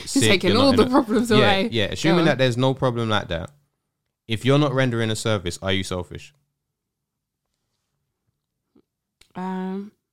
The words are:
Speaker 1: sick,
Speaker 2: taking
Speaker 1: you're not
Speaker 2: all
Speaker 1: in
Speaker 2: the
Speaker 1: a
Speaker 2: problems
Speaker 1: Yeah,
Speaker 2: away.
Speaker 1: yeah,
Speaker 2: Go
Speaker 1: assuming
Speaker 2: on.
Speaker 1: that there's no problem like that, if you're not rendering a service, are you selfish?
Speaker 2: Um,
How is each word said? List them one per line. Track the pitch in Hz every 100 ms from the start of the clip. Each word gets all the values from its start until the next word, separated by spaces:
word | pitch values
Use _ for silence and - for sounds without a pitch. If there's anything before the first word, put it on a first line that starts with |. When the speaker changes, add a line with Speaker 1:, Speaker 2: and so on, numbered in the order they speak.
| -
Speaker 1:
sick, | 269
Speaker 2:
taking | 214 196 185
Speaker 1:
you're | 214
not | 277
Speaker 2:
all |
Speaker 1:
in | 240
Speaker 2:
the | 254
Speaker 1:
a |
Speaker 2:
problems | 262 240 214 233
Speaker 1:
Yeah, | 214
Speaker 2:
away. | 208 196 -
Speaker 1:
yeah, | 117 98
Speaker 2:
Go |
Speaker 1:
assuming | - 160 175
Speaker 2:
on. | 160
Speaker 1:
that | 127
there's | 131 120
no | 131
problem | 131 131 117 113
like | 104 -
that, | 85 - _ _ _ _ _ _ _ -
if | 110
you're | 120 143
not | 147
rendering | 127 131 117 113
a | 110
service, | 113 104 87 -
are | 95
you | 95
selfish? | 95 92 87 85 - _ _ _ _ _ _ _ _ _ _ _ _ _ _ _ _ _ _ _ _ _ _ _ _ _ _ _ _ _ _
Speaker 2:
Um, | - 185 185 185 190 208 _ _